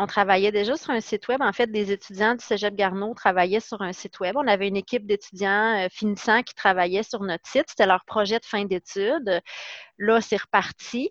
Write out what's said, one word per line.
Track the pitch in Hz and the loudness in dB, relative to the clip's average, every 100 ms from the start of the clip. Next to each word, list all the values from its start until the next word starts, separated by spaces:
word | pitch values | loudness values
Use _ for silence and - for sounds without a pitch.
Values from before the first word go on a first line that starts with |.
on | 202 | 0
travaillait | 214 196 190 202 | 0 4 4 4
déjà | 208 208 302 | 2 0 -2
sur | - | -2
un | 233 | -4
site | - 208 - | -2 -6 -2
web. | 269 | 0
En | 240 | 0
fait, | 196 233 | 0 -2
des | 214 196 | 0 -2
étudiants | 196 - 190 214 | -4 -6 0 0
du | 240 | 0
Cégep | - 208 208 | -2 0 0
Garneau | 202 190 190 214 | 0 0 0 -6
travaillaient | - 202 185 180 214 | 0 2 4 2 0
sur | - 208 | -2 -6
un | 185 | -6
site | 185 196 - | -6 -12 -6
web. | 185 254 | -2 0
On | 262 | 2
avait | 196 202 | 2 2
une | 196 | -2
équipe | - 240 208 | -2 -4 -2
d'étudiants, | 202 - 185 196 202 226 214 | -4 -4 -4 0 2 2 2
euh, | 185 | -2
finissants | - 214 202 - 220 | -2 -4 -2 2 2
qui | 247 | 0
travaillaient | - 202 180 180 190 | 0 2 2 2 0
sur | 220 214 | -4 -6
notre | 196 170 - | -6 -6 -2
site. | 262 320 | -2 -2
C'était | - 190 | 2 4
leur | 185 | 4
projet | - 220 202 233 | 2 -2 0 -2
de | |
fin | - 208 | -2 -4
d'études. | 202 185 - 196 202 320 208 175 - - - - - - | -2 -4 -6 -4 -2 -2 0 -2 -4 -16 -14 -16 -18 -4
Là, | 208 226 | 2 2
c'est | - 202 | 2 -4
reparti, | - 202 - - - 240 330 | 0 0 0 -10 -8 -6 -6